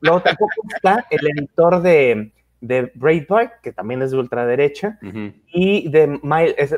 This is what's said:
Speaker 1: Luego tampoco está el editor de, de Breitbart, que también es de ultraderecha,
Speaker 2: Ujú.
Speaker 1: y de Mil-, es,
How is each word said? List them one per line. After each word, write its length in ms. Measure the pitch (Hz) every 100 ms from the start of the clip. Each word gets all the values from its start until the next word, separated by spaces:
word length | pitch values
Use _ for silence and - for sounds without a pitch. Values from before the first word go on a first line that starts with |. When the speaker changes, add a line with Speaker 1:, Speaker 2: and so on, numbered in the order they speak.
Speaker 1:
Luego 200 | 156 175
tampoco 300 | 180 160 208 - - -
está 300 | 190 208 -
el 80 | 151 151
editor 540 | 147 143 - 170 180
de, 480 | 175 160 131 110 107 _ _ _
de 320 | 117 127 123 -
Breitbart, 680 | 135 165 143 202 240 -
que 100 | 123
también 300 | - 101 127
es 80 | 131
de 60 | 131
ultraderecha, 800 | 123 117 120 127 143 143 202 214
Speaker 2:
Ujú. 280 | 104 107 104 - _
Speaker 1:
y 420 | 175 185 202 165
de 180 | 151 147 143
Mil-, 320 | 147 156 165 -
es, 180 | 143